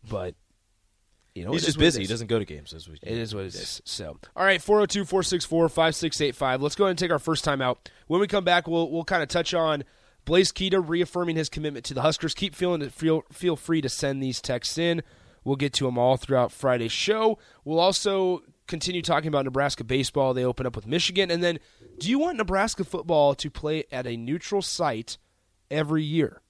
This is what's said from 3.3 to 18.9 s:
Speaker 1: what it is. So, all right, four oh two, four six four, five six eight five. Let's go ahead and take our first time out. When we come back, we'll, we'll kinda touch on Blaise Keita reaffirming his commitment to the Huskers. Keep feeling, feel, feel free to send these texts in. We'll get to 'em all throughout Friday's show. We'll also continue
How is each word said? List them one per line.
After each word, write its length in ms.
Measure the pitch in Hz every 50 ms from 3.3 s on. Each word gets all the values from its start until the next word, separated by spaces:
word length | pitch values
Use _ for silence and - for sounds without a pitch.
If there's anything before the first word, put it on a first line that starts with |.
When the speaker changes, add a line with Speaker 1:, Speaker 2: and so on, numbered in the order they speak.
| 107
Speaker 1:
what 100 | 104 95
it 100 | 92 -
is. 260 | - - - - - -
So, 340 | - - - 92 78 73 - - - _
all 80 | - 185
right, 160 | 196 196 175
four 200 | - - 208 214
oh 60 | 208
two, 180 | - - 202 196
four 160 | - - 190 180
six 220 | - 185 175 -
four, 240 | - 160 165 165 160
five 260 | - 165 160 160 156
six 260 | - - 160 - -
eight 140 | 151 143 120
five. 260 | - 143 131 127 131 139
Let's 120 | 147 -
go 100 | - 202
ahead 60 | 190
and 80 | 180 151
take 120 | 175 170
our 80 | 165 143
first 240 | - - 160 147 -
time 180 | 156 143 135 131
out. 260 | 127 123 - _ - _ - _
When 140 | _ 160 180
we 60 | 202
come 180 | 190 196 202 185
back, 240 | 175 175 175 156 170
we'll, 220 | 165 170 165 147
we'll 140 | 147 165 165
kinda 220 | - 190 175 151
touch 280 | 135 - 175 170 - -
on 300 | 170 165 156 156 143 139 _ _ _ _ _ _ _ _
Blaise 260 | - 156 180 196 - -
Keita 340 | - 185 190 185 196 180
reaffirming 500 | 151 165 170 175 - - 175 175 175 165
his 120 | 160 156 -
commitment 360 | - 147 151 151 143 123 120
to 80 | - 143
the 80 | 131 131
Huskers. 320 | 156 151 - - 160 -
Keep 200 | - 196 196 151
feeling, 320 | - 185 180 175 160 143 139
feel, 320 | - - 156 160 160 160 - _ -
feel 240 | - 175 180 165
free 240 | - - - 165 160
to 80 | 147 127
send 340 | - - - 139 139 135 135
these 180 | 131 123 - -
texts 340 | - 131 120 - - -
in. 260 | - 170 170 170 170 - - - _ - - _ _ _
We'll 120 | 131 139
get 160 | 135 143 143 -
to 140 | - 139 131
'em 80 | 123
all 220 | 120 120 127 131 127
throughout 340 | - - 139 131 123 - -
Friday's 400 | - - 135 127 120 117 113 -
show. 460 | - - 190 214 220 220 220 220 - _ - _ _ _
We'll 160 | 143 156 165
also 640 | 170 190 190 - - 202 196 190 190 185 180 165 - - _ _ _
continue 340 | - - 160 - 180